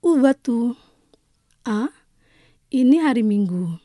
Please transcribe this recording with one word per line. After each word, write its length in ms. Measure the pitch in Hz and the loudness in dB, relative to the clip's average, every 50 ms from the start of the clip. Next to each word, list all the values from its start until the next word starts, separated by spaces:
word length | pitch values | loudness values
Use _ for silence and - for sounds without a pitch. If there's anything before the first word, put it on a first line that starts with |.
| - | 0
où 160 | 349 339 277 | 0 2 4
vas-tu? 560 | 254 269 269 _ _ - 233 233 233 240 240 _ _ _ _ _ _ _ _ _ _ _ _ _ _ _ _ _ _ | 4 2 2 _ _ -4 -4 -2 -2 -4 -6 _ _ _ _ _ _ _ _ _ _ _ _ _ _ _ _ _ _
A. 240 | 240 214 208 233 294 _ _ _ _ _ _ _ _ _ _ _ _ _ _ _ _ | -6 -6 -4 -4 -6 _ _ _ _ _ _ _ _ _ _ _ _ _ _ _ _
Ini 300 | - 254 254 247 277 330 | -2 2 4 4 4 4
hari 240 | 320 302 - 240 220 | 2 0 0 0 0
Minggu. 560 | 214 208 202 202 180 175 180 185 170 165 165 _ | 0 0 0 -2 -2 -4 -6 -6 -6 -8 -10 _